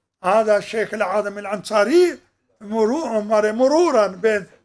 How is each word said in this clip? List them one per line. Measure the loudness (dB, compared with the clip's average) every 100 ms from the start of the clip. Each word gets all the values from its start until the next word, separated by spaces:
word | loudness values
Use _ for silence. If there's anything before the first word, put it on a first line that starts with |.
| _ _
هذا | 0 2 2 0
الشيخ | -2 -6 -6
العظيم | -4 -4 -4 -4 -8
الأنصاري | -10 -10 -4 0 2 4 2 0 _ _ _ _
مرو-، | -8 -2 0 0 -4 -4
مر-، | 0 0 0
مروراً | 2 2 4 2 2 0
بين | 0 -2 -2 -4 _